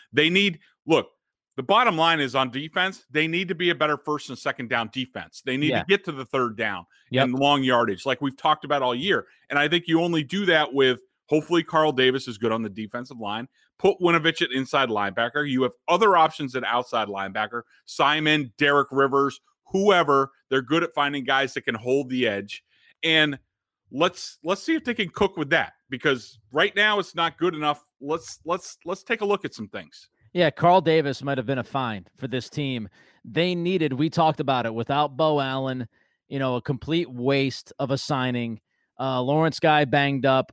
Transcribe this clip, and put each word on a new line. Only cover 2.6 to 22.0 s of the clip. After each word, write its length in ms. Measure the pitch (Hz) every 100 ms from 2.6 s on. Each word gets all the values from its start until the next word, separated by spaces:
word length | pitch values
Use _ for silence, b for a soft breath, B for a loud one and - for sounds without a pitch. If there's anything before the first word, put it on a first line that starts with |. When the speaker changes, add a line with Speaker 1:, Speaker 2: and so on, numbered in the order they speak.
| 156 185 190 190 _
Speaker 1:
they 160 | 147 160
need 220 | 170 185
to 60 |
be 160 | 170 175
a 40 |
better 220 | 151 151 147
first 320 | - 147 -
and 100 | 123
second 300 | 143 - 117
down 220 | 120 110
defense. 480 | 131 127 104 80 - 135
They 100 | 131
need 140 | 147
Speaker 2:
Yeah. 80 | 117
Speaker 1:
to 80 | 156
get 180 | 196
to 80 | -
the 140 | 139 127
third 320 | 135 120 107
down 260 | 107 92 - b b
Speaker 2:
Yep. 140 | 123
Speaker 1:
and 100 | 131
long 280 | 131 143 143
yardage, 420 | 131 120 117 95
like 160 | 135 127
we've 160 | 139 -
talked 300 | 156 151 143
about 160 | 143
all 120 | 127
year. 340 | 123 190 135 b b b
And 100 | 143
I 80 | 147
think 220 | 175 170
you 140 | 160
only 200 | 175 165
do 220 | 135 190
that 300 | 190 160 135
with, 260 | 135 131 123 _ _
hopefully 380 | _ 151 151 170
Carl 300 | 165 165 156
Davis 360 | 131 127 131 127
is 80 | 104
good 160 | 113
on 80 | 113
the 80 | 110
defensive 500 | 98 107 120 127 123
line. 300 | 104 107 131 _ _ _
Put 200 | 196 196
Winovich 440 | 175 170 156 156
at 100 | 160
inside 380 | 127 131 143 127
linebacker. 580 | 107 101 92 117 147 147
You 140 | 127
have 100 | 127 - -
other 300 | 175 214 180
options 360 | 160 - 135
at 100 | 127
outside 440 | 107 123 123 120 104
linebacker. 540 | 98 98 104 107 120 - b -
Simon, 640 | - 143 151 156 151 127 -
Derek 300 | 147 143 135
Rivers, 480 | 135 139 135 139 - _ _
whoever. 680 | _ 190 202 180 147 135 135 b _
They're 100 | 135
good 220 | 127 160
at 100 | 165
finding 320 | - 143 143
guys 300 | 127 135 139
that 80 | 131
can 140 | 131 113
hold 340 | 120 139